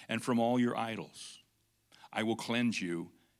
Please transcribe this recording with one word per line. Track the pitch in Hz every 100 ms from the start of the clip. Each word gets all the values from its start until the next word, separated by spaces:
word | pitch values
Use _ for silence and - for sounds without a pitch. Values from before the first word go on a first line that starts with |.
| -
and | 113
from | 131 120
all | 117 123
your | 120 107
idols. | 113 107 - - - - _ _ _ _ _ - -
I | 110
will | 110
cleanse | 110 - 117 120 98
you, | 92 85 82 - _